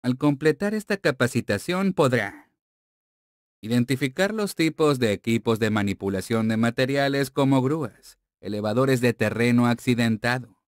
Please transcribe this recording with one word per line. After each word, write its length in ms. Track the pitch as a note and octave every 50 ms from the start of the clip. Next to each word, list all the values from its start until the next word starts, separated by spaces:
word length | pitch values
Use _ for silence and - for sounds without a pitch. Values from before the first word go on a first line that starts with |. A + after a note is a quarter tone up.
Al 140 | - B2 B2+
completar 580 | C3 D3 D3 D3 C#3 D#3 D#3 D3+ - G3+ G#3 G#3+
esta 220 | G#3+ - _ G#3
capacitación 960 | G3 - D#3+ C3+ - B2+ A#2 - A#2 A2 - G#2 G2+ - - F3 F#3 G3 G3
podrá 580 | F3+ - D#3 C3 B2 A#2+ G#2 G2+ G2+ - - _ _ _ _ _ _ _ _ _ _ _ _ _ _ _ _ _ _ _ _ _ _ _
identificar 720 | - G#2+ A#2+ B2 A#2+ - C3+ B2+ D3 C3+ C3 - F#3 G3+ G#3+
los 200 | A3 G#3 F#3+ -
tipos 420 | - E3 D#3+ D#3 - D#3+ D3+ C#3+ B2+
de 140 | B2 A2
equipos 460 | G2+ F#2 _ A2+ A2+ A2+ - A#2 A2+ G2+
de 100 | A2+ G#2+
manipulación 760 | G#2+ G#2+ G2+ G2+ F#2+ - - G2 G2 G#2 A2+ - A#2 A2+ A2 A2
de 80 | A2
materiales 760 | A2 A#2 A#2 A#2 - C3 B2+ C#3 C#3 C#3 C#3 C#3 C#3 C#3 B2+
como 320 | _ - C#3 C3+ C#3 C3+
grúas, 560 | B2 C3 D3+ E3 C#3+ G#2 - _ _ - - _ _ _ _ _
elevadores 600 | - F#2+ G#2 G#2 G#2 A2 G#2+ A#2+ C3+ C3+ C3+ A#2+
de 120 | B2 A#2+
terreno 540 | A2+ - B2+ B2+ A#2+ A2 A#2+ A#2+ A#2+ A#2+ A#2+
accidentado 960 | A#2+ A#2+ A#2 - B2+ B2 A2+ A#2+ A#2 A2 G#2 - A#2+ B2 B2+ B2 - _ _ _